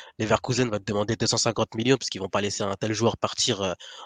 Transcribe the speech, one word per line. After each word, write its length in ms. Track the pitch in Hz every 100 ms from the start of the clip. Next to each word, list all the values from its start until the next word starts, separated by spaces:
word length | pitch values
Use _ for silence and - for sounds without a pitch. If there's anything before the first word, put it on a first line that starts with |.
| - -
Leverkusen 500 | 107 110 - 120 123
va 100 | 104
te 60 |
demander 320 | - 101 104 113
deux 100 | 117
cent 120 | 117
cinquante 360 | 120 110 110
millions 220 | 113 120 135
parce 140 | -
qu'ils 100 | 92
vont 80 | 95
pas 140 | 101
laisser 200 | 101 -
un 120 | 101
tel 180 | 98 110
joueur 240 | 104 113 -
partir, 460 | 104 - - 98
euh, 100 | 95 87 - -